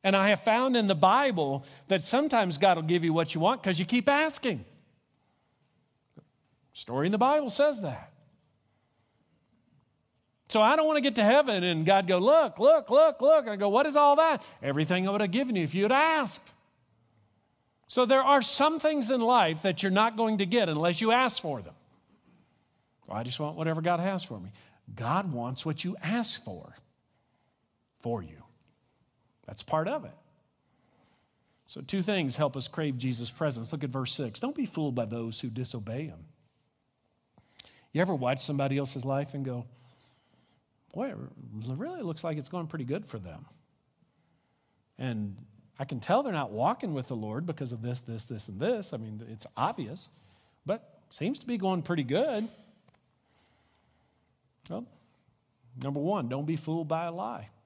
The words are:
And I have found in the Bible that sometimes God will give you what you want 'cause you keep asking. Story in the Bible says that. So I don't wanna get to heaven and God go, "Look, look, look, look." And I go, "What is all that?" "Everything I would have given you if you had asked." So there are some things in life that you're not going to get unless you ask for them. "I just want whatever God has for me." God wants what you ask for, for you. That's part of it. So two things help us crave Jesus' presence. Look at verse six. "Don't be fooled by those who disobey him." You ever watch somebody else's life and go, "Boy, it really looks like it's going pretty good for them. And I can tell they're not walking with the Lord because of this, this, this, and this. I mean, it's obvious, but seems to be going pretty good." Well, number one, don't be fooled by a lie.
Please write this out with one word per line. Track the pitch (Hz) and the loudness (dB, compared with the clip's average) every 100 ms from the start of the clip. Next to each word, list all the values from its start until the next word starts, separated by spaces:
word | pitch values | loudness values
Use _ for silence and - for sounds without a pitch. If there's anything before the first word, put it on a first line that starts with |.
And | 196 190 | 4 4
I | 196 | 4
have | 202 | 4
found | - 220 262 247 | 4 2 4 2
in | 208 | 2
the | 175 | 4
Bible | 185 233 285 185 143 135 - - - | 6 6 4 0 -2 -2 -6 -20 -2
that | 190 | 0
sometimes | - 247 302 247 190 147 | 2 2 4 2 2 4
God | 190 170 | 4 4
will | |
give | 160 175 | 2 2
you | 165 | 2
what | 160 160 160 | 0 0 2
you | |
want | 175 262 | 2 2
'cause | 196 170 | 0 -2
you | 185 | 0
keep | 240 - | 2 4
asking. | 285 311 302 262 143 - - _ _ _ _ _ _ _ _ _ _ _ _ _ - _ _ _ _ _ | 2 2 -2 -4 -4 -8 -20 _ _ _ _ _ _ _ _ _ _ _ _ _ -20 _ _ _ _ _
Story | - - 127 165 | -16 -6 -2 0
in | |
the | 208 | 2
Bible | 254 302 277 | 4 2 0
says | - 294 254 | 0 0 0
that. | 175 117 - _ _ _ _ _ _ _ _ _ _ _ _ _ _ _ _ _ _ _ _ _ _ _ _ | -6 -8 -14 _ _ _ _ _ _ _ _ _ _ _ _ _ _ _ _ _ _ _ _ _ _ _ _
So | 220 | 4
I | 214 311 | 6 6
don't | 311 | 4
wanna | 302 | 2
get | 277 226 | 2 4
to | |
heaven | 208 262 285 202 | 6 6 6 2
and | 180 160 160 | 0 0 4
God | 196 185 | 4 4
go, | 180 | 2
"Look, | 208 320 277 - | 6 6 4 4
look, | 247 320 220 | 6 6 4
look, | 262 320 - | 6 6 4
look." | 269 311 233 | 4 4 4
And | |
I | 202 | -2
go, | 202 | 2
"What | 214 302 | 4 4
is | 294 | 6
all | 285 285 | 6 8
that?" | 320 294 - - | 6 2 -4 -8
"Everything | 135 143 156 180 190 | -2 0 2 0 0
I | |
would | 202 | 0
have | 208 | 0
given | 202 269 208 | 0 0 0
you | |
if | 156 | 0
you | 165 | 0
had | 202 | 2
asked." | 240 311 311 247 - - - _ _ _ _ _ _ _ _ _ _ _ _ _ | 4 4 2 -2 -6 -12 -20 _ _ _ _ _ _ _ _ _ _ _ _ _
So | - 247 | 0 4
there | 262 | 6
are | 262 285 | 6 4
some | 226 - 294 320 | 6 4 4 2
things | 311 302 220 | 0 0 0
in | 254 | 0
life | 226 247 175 160 | 4 4 4 2
that | 196 170 | -2 0
you're | 196 | 2
not | 190 226 220 | 4 2 2
going | 226 214 | 0 0
to | 190 | 2
get | 240 185 | 2 2
unless | 151 170 170 | 2 0 2
you | 220 | 2
ask | 233 254 - | 4 2 0
for | 165 131 | -6 -8
them. | 85 - _ _ _ _ _ _ _ _ _ _ _ _ - | -10 -20 _ _ _ _ _ _ _ _ _ _ _ _ -10
"I | 104 | -8
just | 120 123 | -6 -6
want | 151 160 | -6 -4
whatever | 160 160 | -4 -2
God | 165 175 | 0 0
has | 180 190 - | -2 -4 -6
for | 110 | -12
me." | 95 - - _ - | -14 -18 -20 _ -18
God | 104 120 170 196 | -8 -2 -2 -2
wants | 123 120 127 160 | -6 -6 -6 -6
what | 147 180 | -6 -6
you | - | -6
ask | 156 233 226 - | -4 -2 -2 -6
for, | - 90 - - _ _ _ _ _ _ _ _ _ _ _ _ | -10 -14 -16 -20 _ _ _ _ _ _ _ _ _ _ _ _
for | 117 117 | -8 -6
you. | 82 78 - _ _ _ _ _ _ _ _ _ - | -8 -18 -20 _ _ _ _ _ _ _ _ _ -18
That's | 110 | -16
part | - 156 170 | -4 -4 -2
of | 294 | -6
it. | 180 - _ _ _ _ _ _ _ _ _ _ _ _ _ _ _ | -10 -20 _ _ _ _ _ _ _ _ _ _ _ _ _ _ _
So | - | -14
two | 135 196 | -6 -4
things | 180 196 143 120 | 0 0 -2 0
help | 147 131 | -2 -2
us | 127 | -8
crave | - 151 127 | -4 -4 -2
Jesus' | 127 117 120 | -4 -4 -6
presence. | - 156 120 113 | -4 -4 -4 -8
Look | 156 139 | -8 -6
at | |
verse | 135 123 | -6 -4
six. | - 127 107 | -4 -6 -6
"Don't | 247 294 | -8 -6
be | 233 | -6
fooled | - 151 123 | -4 -4 -4
by | 110 | -4
those | 117 117 113 | -6 -8 -8
who | 127 | -10
disobey | 113 123 120 104 117 156 | -8 -8 -10 -8 -8 -10
him." | 80 82 _ _ _ _ _ _ _ _ _ _ _ _ _ - - _ | -14 -20 _ _ _ _ _ _ _ _ _ _ _ _ _ -20 -20 _
You | 147 | -2
ever | 185 | 0
watch | 156 123 135 | 0 0 -2
somebody | - 143 139 139 | -2 -2 0 -2
else's | 135 135 127 | -2 -6 -4
life | 139 139 | -4 -6
and | 143 131 | -8 -8
go, | 120 113 - _ _ _ _ _ _ _ _ _ _ _ | -8 -10 -18 _ _ _ _ _ _ _ _ _ _ _
"Boy, | - 262 | -8 -8
it | 107 131 - 120 | -8 -14 -16 -16
really | 107 113 131 277 359 | -12 -10 -8 -8 -8
looks | 196 160 170 | -8 -8 -6
like | 151 | -6
it's | 131 | -8
going | 180 160 | -10 -8
pretty | 156 | -8
good | 123 143 - | -6 -8 -8
for | 110 | -14
them. | 90 78 - _ _ _ _ _ _ _ _ _ _ _ _ _ _ - | -14 -16 -20 _ _ _ _ _ _ _ _ _ _ _ _ _ _ -10
And | 127 113 104 98 123 _ _ _ | -8 -6 -8 -10 -20 _ _ _
I | 135 | -10
can | 120 | -10
tell | - 214 | 0 0
they're | 285 | 0
not | 170 127 | -4 -6
walking | 104 135 247 202 | -2 -2 -2 -6
with | 147 123 | -6 -6
the | 120 | -8
Lord | 107 113 175 | -6 -6 -8
because | 156 127 | -8 -8
of | 120 | -8
this, | 120 123 | -6 -8
this, | - 113 - | -8 -12 -10
this, | 113 - | -12 -12
and | 98 | -6
this. | 175 240 190 | -4 -4 -6
I | 123 | -10
mean, | 110 107 117 | -10 -12 -14
it's | 110 - - | -16 -14 -4
obvious, | 147 226 113 170 - _ _ _ _ _ 151 | -4 -4 -10 -12 -16 _ _ _ _ _ -8
but | 220 - _ _ | -8 -8 _ _
seems | - 175 285 | -6 -6 -6
to | - | -6
be | 240 | -4
going | 190 185 | -2 -2
pretty | 156 170 | -2 -4
good." | 123 156 302 214 226 - - _ _ _ _ _ _ _ _ _ _ _ _ _ _ _ _ _ _ _ - | 0 0 0 -2 -6 -10 -20 _ _ _ _ _ _ _ _ _ _ _ _ _ _ _ _ _ _ _ -12
Well, | 180 240 _ _ _ _ _ _ _ _ 127 | -10 -10 _ _ _ _ _ _ _ _ -10
number | 131 143 | -6 -4
one, | 156 202 120 | -2 -2 -4
don't | 135 151 | -6 -4
be | 160 | -6
fooled | 156 165 156 | -4 -6 -4
by | 160 170 | -4 -6
a | |
lie. | 170 190 120 107 _ | -8 -10 -10 -16 _